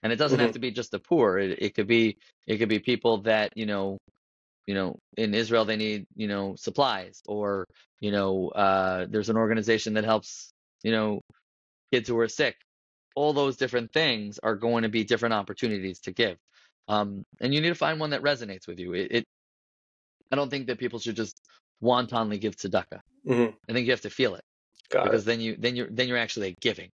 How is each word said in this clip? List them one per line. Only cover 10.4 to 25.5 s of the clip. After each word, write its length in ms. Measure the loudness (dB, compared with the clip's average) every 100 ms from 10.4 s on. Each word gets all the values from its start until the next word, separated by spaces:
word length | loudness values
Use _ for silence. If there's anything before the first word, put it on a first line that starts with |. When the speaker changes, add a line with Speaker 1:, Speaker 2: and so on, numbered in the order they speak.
| -18 _ _ _
Speaker 1:
you 80 | 0
know, 280 | 2 2 -2 -8 -20 _ _ _ _ _
kids 160 | 0 2
who 80 | 2
are 80 | 0
sick. 260 | 2 -2 -2 _ _ _ _ _ -2
All 160 | 0
those 240 | 2 2 0
different 360 | 0 0 0
things 460 | 2 2 0 -4 -4
are 120 | -2
going 300 | 0 2 2
to 40 | 2
be 140 | 0
different 300 | 2 2 2
opportunities 640 | 0 -2 -4 -2 -2 -4 -8
to 100 | -10
give. 240 | 0 0 0 _ _ _ _ -2
Um, 360 | 0 0 -4 -12 _
and 120 | -2
you 80 | 2
need 80 | 0
to 60 |
find 240 | 2 0 0
one 100 | -2
that 120 | 0
resonates 440 | 0 0 -4 -12 -12
with 100 | -10
you. 160 | -4
It, 140 | -2 0
it, 140 | 0 -2 _ _ _ _ _ _ _ _ _ _
I 60 | -2
don't 120 | 0
think 200 | -4 -4
that 100 | -4
people 200 | -4 -6
should 160 | -8 -6
just 200 | -6 -8 _ _ _ _
wantonly 580 | 2 2 2 -2 -2 -2
give 180 | -4 -4
tzedakah. 440 | -4 -4 -4 -14 -18 _ -2
Speaker 2:
Mm-hmm. 260 | 0 0 -4 _
Speaker 1:
I 40 |
think 120 | -2 0
you 60 |
have 80 | 0
to 80 | -2
feel 260 | 0 0 0
it, 60 | -14 _ _ _ -2
Speaker 2:
Got 140 | 0
Speaker 1:
because 200 | 4 2
Speaker 2:
it. 20 | 2
Speaker 1:
then 140 | -2
you, 160 | -2